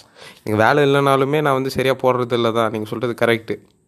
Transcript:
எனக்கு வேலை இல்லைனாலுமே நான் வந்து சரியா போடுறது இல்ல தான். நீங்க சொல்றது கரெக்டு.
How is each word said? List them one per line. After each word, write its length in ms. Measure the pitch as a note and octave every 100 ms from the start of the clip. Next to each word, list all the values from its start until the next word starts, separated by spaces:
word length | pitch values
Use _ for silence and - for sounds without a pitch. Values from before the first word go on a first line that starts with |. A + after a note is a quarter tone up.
| _ - - -
எனக்கு 220 | - G#2+
வேலை 260 | A2 C#3+
இல்லைனாலுமே 580 | C#3 C#3 C#3 C3+ C3+ D3+
நான் 120 | D3
வந்து 160 | C3+ C3+
சரியா 240 | C3 B2+
போடுறது 400 | B2+ C3 B2 B2
இல்ல 180 | B2 A#2
தான். 200 | A2+ A2
நீங்க 180 | A2 G#2+
சொல்றது 260 | A2+ A#2+ A2+
கரெக்டு. 380 | A#2 A#2 G#2+ G2+ _ _